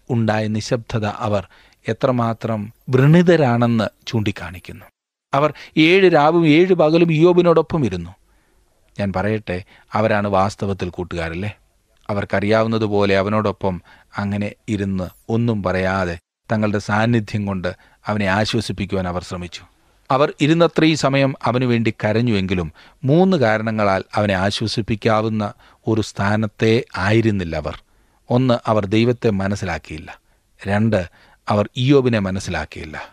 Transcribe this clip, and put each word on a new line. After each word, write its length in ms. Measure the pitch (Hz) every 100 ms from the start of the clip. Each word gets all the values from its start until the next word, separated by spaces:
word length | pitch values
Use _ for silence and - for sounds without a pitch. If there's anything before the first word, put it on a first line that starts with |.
| -
ഉണ്ടായ 380 | 120 110 107 110
നിശബ്ദത 580 | 110 - 123 113 113 104
അവർ 420 | - 117 104 92 _ _ _ -
എത്രമാത്രം 880 | 110 135 127 117 113 117 110 104 - -
വ്രണിതരാണെന്ന് 1000 | 127 143 170 180 165 131 120 120 113 101 - -
ചൂണ്ടിക്കാണിക്കുന്നു. 760 | 113 104 - 87 87 - 92 - _ _ _ _
അവർ 200 | 139 147 - - -
ഏഴ് 360 | 156 190 190
രാവും 340 | 160 147 170 165
ഏഴ് 260 | 151 185
പകലും 380 | 175 151 165 170
ഇയ്യോബിനോടൊപ്പം 760 | 156 175 180 175 165 156 165 117
ഇരുന്നു. 240 | 90 85 - _ _ _ _ _ _ _ -
ഞാൻ 140 | 101 92
പറയട്ടെ, 480 | 101 110 107 90 - - _
അവരാണ് 340 | 104 110 104 104
വാസ്തവത്തിൽ 640 | 95 98 - 101 95 90
കൂട്ടുകാരല്ലേ? 680 | - 85 85 82 82 101 - _ _ _ _ -
അവർക്കറിയാവുന്നതുപോലെ 1080 | 101 98 98 101 110 113 113 107 101 101 98
അവനോടൊപ്പം 640 | 95 107 104 95 98 87 - _ _ -
അങ്ങനെ 340 | 101 101 104 - -
ഇരുന്ന് 400 | 104 98 95 87 - -
ഒന്നും 340 | 113 120 110
പറയാതെ 560 | 92 92 92 95 90 82 - _ -
തങ്ങളുടെ 280 | 110 107 101
സാന്നിധ്യം 680 | - 104 113 117 104 107 101
കൊണ്ട് 300 | 95 90 - _ _ -
അവനെ 200 | 107 98
ആശ്വസിപ്പിക്കുവാൻ 840 | 98 107 117 - 92 95 95 92
അവർ 160 | 87
ശ്രമിച്ചു. 380 | 85 90 87 - - _ _ _ -
അവർ 220 | 135 151 -
ഇരുന്നത്രയും 560 | 147 165 165 - 160 156
സമയം 380 | 139 139 135 -
അവനു 220 | 123 123 127
വേണ്ടി 260 | 117 110
കരഞ്ഞുവെങ്കിലും 800 | - 107 110 120 101 95 92 80 - - _
മൂന്ന് 340 | 131 160 190 180
കാരണങ്ങളാൽ 680 | 113 107 113 110 104 95 - -
അവനെ 180 | 104
ആശ്വസിപ്പിക്കാവുന്ന 1200 | 95 98 - 110 - 104 113 117 107 110 110 104 - _ _ -
ഒരു 140 | 110
സ്ഥാനത്തെ 840 | 101 - 101 107 110 - 110 113 - -
ആയിരുന്നില്ല 600 | 95 110 110 101 85 78
അവർ. 240 | 76 - _ _ _ _ -
ഒന്ന്, 240 | 123 131 120 -
അവർ 200 | 107 98
ദൈവത്തെ 440 | 110 120 120 117
മനസ്സിലാക്കിയില്ല. 920 | 98 98 101 92 80 - 78 - - _ _ _ _ 98
രണ്ട്, 420 | 104 110 107 87 _ _ _ -
അവർ 200 | 104 104 -
ഇയ്യോബിനെ 420 | 127 143 123 113
മനസ്സിലാക്കിയില്ല. 840 | 95 92 - 82 78 - 80 73 -